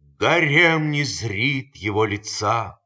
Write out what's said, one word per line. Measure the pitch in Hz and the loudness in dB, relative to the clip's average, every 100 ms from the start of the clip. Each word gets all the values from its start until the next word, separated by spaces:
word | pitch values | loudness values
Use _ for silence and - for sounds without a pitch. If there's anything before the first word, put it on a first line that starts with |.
| _ - | _ -2
гарем | 113 165 156 151 170 160 151 | 2 2 4 4 4 4 0
не | 147 | -2
зрит | 135 - 113 95 135 135 - - | -2 -4 -6 -2 -2 -2 -6 -8
его | 101 101 | -4 0
лица. | 107 101 - - 104 113 95 - | 0 -2 -8 -4 -2 -2 -4 -12